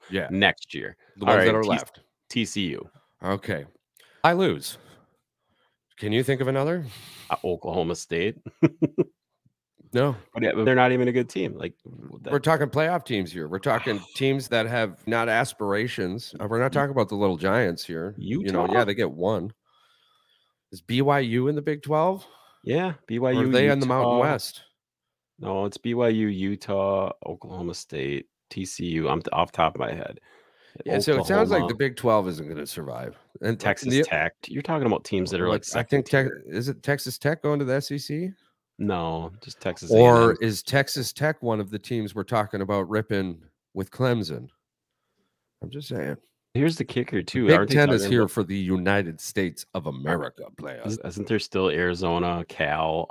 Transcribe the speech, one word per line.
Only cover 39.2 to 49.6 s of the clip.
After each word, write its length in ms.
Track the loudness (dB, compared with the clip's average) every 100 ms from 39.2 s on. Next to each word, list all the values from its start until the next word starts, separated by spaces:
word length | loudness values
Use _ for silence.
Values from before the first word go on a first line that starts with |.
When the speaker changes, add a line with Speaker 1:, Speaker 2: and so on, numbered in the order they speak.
| -8 -12
Speaker 2:
just 180 | -18 -8
Texas 300 | -6 -6 4
Speaker 1:
Or 260 | 10 12 10
Speaker 2:
A 140 | 8
and 80 | 6
M. 60 | 0
Speaker 1:
is 140 | -2
Texas 500 | 0 0 0 -2 -6
Tech 280 | -2 -2 -2
one 180 | -2 -2
of 120 | -2
the 80 | -8
teams 340 | -6 -4 -4
we're 100 | -6
talking 380 | -2 0 0 -4
about 260 | -2 -2 0
ripping 520 | -2 -2 -2 -2 -8 -16 _ _
with 160 | -10 -8
Clemson? 600 | -2 0 0 -2 -8 -12 _ _ _ _ _ _ _ _ _ _ _
I'm 60 | -14
just 160 | -14 -10
saying. 300 | -8 -6 -8 _ _ _
Speaker 2:
Here's 220 | 0 0 0
the 80 | -4
kicker, 320 | -4 -2 -4
Speaker 1:
The 60 |
Speaker 2:
too. 240 | -4 2 6
Speaker 1:
Big 80 | 6
Speaker 2:
Aren't 120 | 6
they 60 | 4
Speaker 1:
Ten 140 | 6
is 120 | 4
Speaker 2:
talking 100 | 4
Speaker 1:
here 100 | 2
Speaker 2:
about 100 | 2
Speaker 1:
for 120 | 0
the 120 | -2 -2
United 600 | 0 0 2 2 0 -6
States 460 | -8 -4 -4 -4